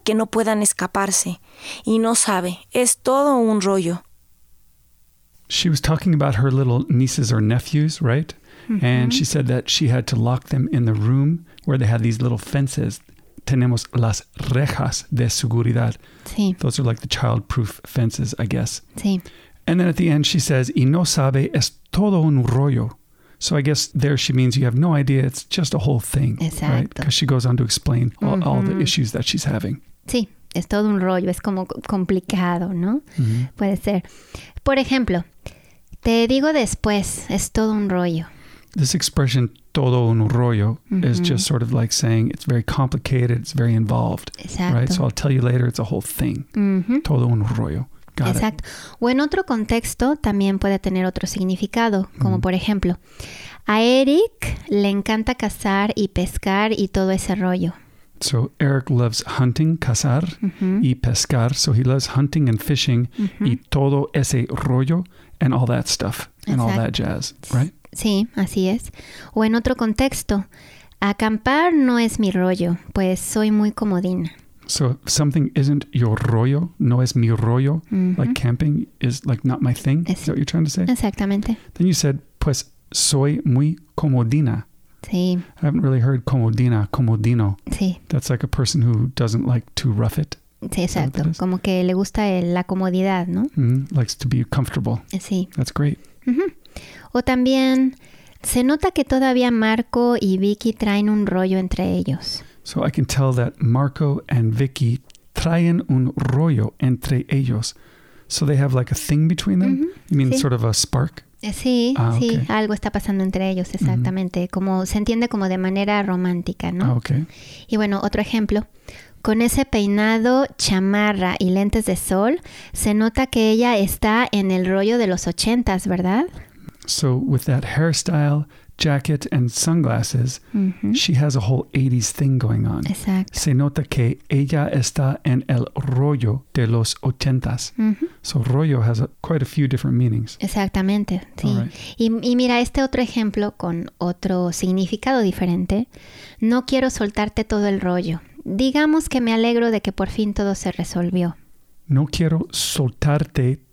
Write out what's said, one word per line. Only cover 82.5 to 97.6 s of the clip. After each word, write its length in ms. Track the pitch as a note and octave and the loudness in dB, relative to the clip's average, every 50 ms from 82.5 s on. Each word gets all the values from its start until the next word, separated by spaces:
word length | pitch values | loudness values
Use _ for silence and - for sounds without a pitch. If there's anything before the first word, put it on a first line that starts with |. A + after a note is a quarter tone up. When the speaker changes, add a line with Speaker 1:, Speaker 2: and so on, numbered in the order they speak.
| C3+ - - - - _ _ - | -2 -2 -4 -10 -16 _ _ -8
Speaker 2:
soy 500 | - - - - D3 C#3 C3+ C#3+ D3+ - - | -4 -2 0 2 2 2 2 2 0 0 0
muy 320 | - A#2+ B2+ D3 D#3 D#3+ - - _ _ | 2 2 2 2 2 0 -4 -8 _ _
comodina." 720 | - - D3+ C3 B2 A#2 A2+ C3 D3+ D3+ A#2+ A2 A2 - _ - - - - - - - - | -2 0 2 2 2 2 2 2 2 2 0 0 -2 -6 _ -16 -20 -20 -20 -20 -20 -10 -4
Speaker 3:
Sí. 280 | - F3+ F3+ F#3 F3+ F3+ F3 - - - | -2 0 0 0 0 -2 -4 -8 -6 -2
Speaker 2:
I 20 | - | 0
haven't 160 | D3 - - | 0 0 2
really 180 | - C3+ C3 B2+ | 2 2 2 4
heard 240 | A#2 C3 C#3 B2 - | 2 2 2 0 0
comodina, 640 | - C3+ C3 A#2 A2+ A2 A2 B2 B2 A#2+ G#2+ G#2 - | 0 0 2 2 2 2 2 2 2 2 2 0 0
comodino. 680 | - - B2+ A2 A2+ A2 G#2+ A#2 B2 A#2 G#2+ G2 G2 - - - | 0 0 2 2 2 2 2 2 2 2 2 0 -2 -4 -6 -6
Speaker 3:
Sí. 280 | - - G3 F#3+ F3 - - - | -4 -2 -2 -2 -2 -4 -6 -4
Speaker 2:
That's 200 | D#3+ C3+ - - | -4 -2 -2 -2
like 160 | B2+ A#2 - | -2 -2 -4
a 40 | A2+ | -4
person 320 | - - C3 - - D#3 | -2 -2 -2 0 2 2
who 280 | A2+ B2 A2+ G#2+ A#2+ B2 - | 2 2 2 2 0 -2 -2
doesn't 320 | - A#2+ A2+ A2 A#2+ - | -2 -2 0 0 0 0
like 180 | B2 B2+ A#2 - - - | 0 0 -2 -2 -4 -6
to 140 | - - C3 | -4 -2 0
rough 280 | G#2 G#2 A2+ A2 - - | 0 0 0 0 -2 -2
it. 180 | D3+ - - - _ _ _ - - - | -4 -6 -8 -16 _ _ _ -12 -10 -8
Speaker 3:
Sí, 100 | - - | -4 -2
Speaker 2:
Is 100 | F3+ F3+ - | -2 -2 -2
that 100 | F3+ C#3+ | -2 -2
what 40 | C3 C3 | -2 -2
Speaker 3:
exacto. 80 | - | -2
Speaker 2:
that 80 | D3+ D#3+ | -2 -2
is? 80 | D#3+ - | -2 -2
Speaker 3:
Como 200 | F#3 F#3 F#3 F#3 | -2 -2 -2 -2
que 240 | - G3+ F#3 F#3 F3+ | -2 -2 0 0 0
le 100 | F3+ F#3 | 0 0
gusta 340 | F#3 G3+ - - - G#3+ G3+ | 0 -2 -2 -2 -2 0 0
el, 240 | F#3 F3+ F3 F3 | 0 0 0 0
la 120 | F3 F3+ F3+ | -2 -2 -2
comodidad, 600 | - F#3+ F#3 F#3+ F#3 F3+ F#3 F#3 G3 F#3+ F3+ F3 F3 | -2 -2 -2 -2 0 0 0 0 0 0 -2 -2 -2
¿no? 160 | E3+ F#3 A#3 D4 - | -2 -2 -2 -2 0
Speaker 2:
Mm-hmm. 400 | - C3 A#2 B2 C3 C3+ - - | 0 2 2 2 0 0 -2 -2
Likes 200 | C#3+ A#2 - - - | -2 -2 -2 -4 -6
to 100 | - B2 | -4 -2
be 160 | B2 B2 A#2+ | 0 -2 -2
comfortable. 560 | - - C#3 C3 - - - - A2+ A2+ A2+ - - - F#3+ | -2 -2 -2 -2 -2 -2 -4 -2 -2 -4 -4 -6 -6 -8 -8
Speaker 3:
Sí. 300 | - - G3+ F#3 F3+ - - | -4 -4 -4 -4 -4 -4 -4
Speaker 2:
That's 160 | - C3 - | -6 -6 -4
great. 260 | - - C#3+ D3 - - - - - - - | -2 -2 0 -2 -2 -4 -10 -18 -20 -8 -4
Speaker 3:
Ujú. 160 | B3+ A#3+ C#4 G4 F4 - - - - - - - - - - - - | -2 0 0 0 -2 -4 -10 -18 -20 -20 -18 -18 -18 -20 -20 -10 -6
O 100 | - B3 | -4 -2
también, 760 | B3 - B3+ B3+ B3 B3+ C4+ C4 | 0 2 2 2 2 2 2 4